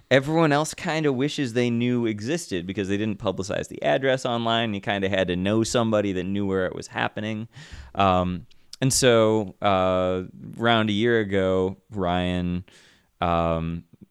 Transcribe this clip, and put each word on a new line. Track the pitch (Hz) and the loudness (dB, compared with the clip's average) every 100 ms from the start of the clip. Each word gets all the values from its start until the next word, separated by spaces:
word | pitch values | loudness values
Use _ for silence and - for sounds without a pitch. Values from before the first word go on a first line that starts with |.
| - | 0
everyone | 135 135 160 160 | 2 2 2 4
else | 147 156 | 2 0
kinda | - 185 156 147 | -6 -4 -2 0
wishes | 123 147 - 131 | 0 -2 -2 -4
they | 117 120 | 0 0
knew | 117 123 123 | 0 0 0
existed | 117 104 110 170 - 92 87 | 0 -4 -4 -6 -4 -6 -4
because | 98 95 | -4 -2
they | 101 | -2
didn't | 110 98 | -2 -4
publicize | 104 95 95 - - | -4 -4 -4 -6 -6
the | - | -4
address | 147 143 131 131 127 | -2 0 0 0 0
online. | 117 113 113 117 | -2 0 0 0
You | 101 | -4
kinda | 110 101 95 | -2 -2 0
had | 98 90 | 0 0
to | 90 | 0
know | 95 110 | 2 2
somebody | 113 123 113 107 101 | 2 2 2 2 0
that | 92 | -2
knew | 92 101 | -4 -2
where | 101 95 92 | -2 -2 -2
it | |
was | - - | -6 -10
happening. | 110 113 - 107 110 110 - - - - | -4 -4 -4 -8 -8 -10 -16 -20 -18 -8
Um, | - 98 90 90 90 - - - - | 0 4 4 2 -4 -8 -20 -20 -4
and | 135 | -2
so, | - 127 117 110 110 95 - | 2 6 6 6 4 0 -2
uh, | 101 95 92 92 92 92 90 98 107 - | 0 2 2 2 0 -2 -6 -12 -14 -2
around | 117 113 110 | 2 4 2
a | |
year | 101 120 117 | 2 2 2
ago, | 101 98 95 92 92 95 - | 2 0 2 2 0 -2 -10
Ryan, | 107 90 90 90 90 90 87 - - - _ _ - | -4 0 0 0 0 -2 -4 -6 -18 -20 _ _ -4
um, | 87 85 82 82 82 85 - - - | 0 2 2 0 -2 -6 -12 -20 -20